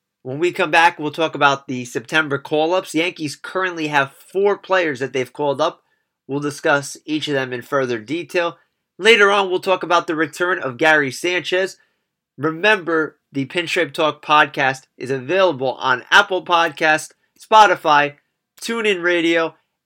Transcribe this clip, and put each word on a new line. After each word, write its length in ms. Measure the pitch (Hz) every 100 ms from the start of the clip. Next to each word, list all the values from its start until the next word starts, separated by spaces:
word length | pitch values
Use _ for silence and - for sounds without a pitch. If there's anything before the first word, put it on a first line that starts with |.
| _ _
When 160 | 127 139
we 140 | 175
come 180 | 175 175
back, 280 | 170 170 170
we'll 140 | 151
talk 220 | 147 160
about 340 | 143 143 135 -
the 160 | 127
September 540 | 123 139 117 160 156 139
call-ups. 560 | - 151 156 185 185
Yankees 420 | 156 175 - 151 -
currently 520 | - 190 185 170 151
have 240 | 147 135
four 460 | - - 185 202 196
players 420 | - 185 165 127
that 120 | 131
they've 200 | 135 123
called 280 | - 147 131
up. 220 | 160 - _ _ _ _ -
We'll 140 | 139
discuss 560 | 147 143 160 143 143 -
each 240 | - 151 143
of 60 |
them 180 | 139 131
in 100 | 123
further 360 | 117 139 127 117
detail. 600 | 107 165 151 180 170 165 _ _ _ -
Later 320 | 196 214 202
on, 180 | 202 190
we'll 120 | 180
talk 220 | 190 180
about 240 | 165 175 -
the 100 | 156
return 420 | 156 - 175 180
of 180 | 131 120
Gary 360 | 156 156 139
Sanchez. 680 | 123 175 180 147 180 190 - _ _ _ _ _ -
Remember, 840 | 147 160 202 214 160 160 151 - _
the 160 | 139 131
Pinstripe 480 | 175 165 190 160
Talk 280 | 139 156 147
podcast 640 | - 151 147 147 135 139 - -
is 140 | 117
available 640 | 135 127 180 185 135 131
on 300 | - 123 123 110
Apple 340 | 185 208 185
Podcast, 680 | 160 175 165 143 160 156 - _ _ _
Spotify, 800 | - 220 208 185 165 147 143 143 _ _ _ _
TuneIn 420 | - 233 214 185
Radio, 520 | 170 175 165 165 165 - _ _